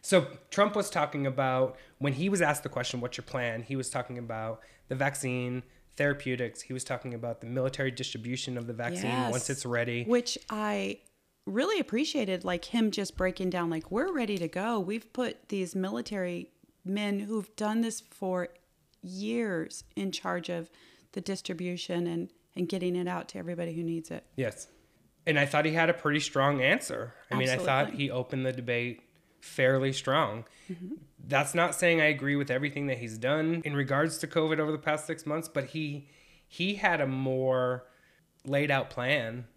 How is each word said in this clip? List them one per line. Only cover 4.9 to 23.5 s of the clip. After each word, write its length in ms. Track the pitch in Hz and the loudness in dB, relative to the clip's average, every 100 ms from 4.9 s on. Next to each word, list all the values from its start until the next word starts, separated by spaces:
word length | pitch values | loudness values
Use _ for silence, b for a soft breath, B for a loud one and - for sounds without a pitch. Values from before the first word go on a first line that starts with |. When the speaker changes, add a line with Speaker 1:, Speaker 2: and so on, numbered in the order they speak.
| 131 | 0
Speaker 1:
vaccine, 680 | 135 143 131 127 123 123 - b b - | 0 0 -2 -2 -2 -4 -6 b b 0
therapeutics. 680 | 143 143 131 127 120 - | 2 2 -2 -2 -2 -6
He 100 | - | -10
was 100 | 131 | -8
talking 300 | - 123 127 | -4 -6 -6
about 260 | 117 120 117 | -6 -6 -8
the 80 | 117 | -4
military 440 | 127 131 135 135 | -2 -2 0 -4
distribution 640 | 123 127 131 113 127 - 123 | -2 -6 -6 -6 -6 -4 -6
of 100 | 120 | -6
the 60 | |
vaccine 320 | 117 120 90 101 | -4 -4 -2 -2
Speaker 2:
Yes. 200 | 123 120 | 0 0
Speaker 1:
once 180 | 120 - | 0 -2
it's 160 | 139 123 | -4 -2
ready. 380 | 120 120 120 | 0 0 -2
Speaker 2:
Which 340 | 120 240 240 - - | 2 2 2 -6 -6
I 500 | 214 214 208 196 208 _ _ _ _ - | -4 -2 -2 -2 -6 _ _ _ _ -4
really 340 | 196 330 427 | 0 2 2
appreciated, 640 | - 220 302 302 202 185 | 0 0 0 0 0 -2
like, 220 | 180 180 - | 0 -2 0
him 260 | 240 220 | 2 2
just 240 | 196 196 - | 2 -4 0
breaking 340 | 185 185 185 | 0 2 -2
down, 180 | 180 170 | 0 0
like, 200 | 160 160 | -2 -2
"We're 220 | 202 339 | -2 0
ready 260 | 330 226 202 | 0 0 0
to 80 | 165 | -2
go. 320 | 185 214 226 | -2 -2 0
We've 320 | 180 220 - | -2 -4 -6
put 340 | - 247 - _ | -4 -4 -4 _
these 260 | 202 180 | -4 -2
military 800 | 196 190 226 240 208 180 175 175 _ _ _ | -2 -2 -2 -4 -4 -4 -4 -8 _ _ _
men 380 | 180 196 208 202 | -4 -2 0 -2
who've 320 | 208 220 196 - | -2 -4 -4 -4
done 240 | 214 220 | 0 2
this 200 | 226 220 | 0 -2
for 480 | - - 190 180 175 - _ _ _ _ | -12 -6 -2 -2 -2 -8 _ _ _ _
years 840 | 180 185 208 233 226 175 160 - - - | -12 -6 -2 -2 0 -2 -4 -10 -10 -4
in 160 | 196 | -4
charge 380 | 170 185 180 170 | -2 -2 -4 -2
of 200 | 175 165 B B B B | -6 -6 B B B B
the 80 | - | -8
distribution 840 | 185 190 - 165 180 175 - 175 175 | -4 -6 -4 -4 -4 -4 -2 -2 0
and, 220 | 170 175 _ _ - | -2 -4 _ _ -4
and 120 | 175 | -2
getting 280 | 190 180 180 | 0 0 0
it 100 | 180 | 0
out 220 | 180 - | -4 -6
to 80 | 196 | -10
everybody 360 | 170 | -6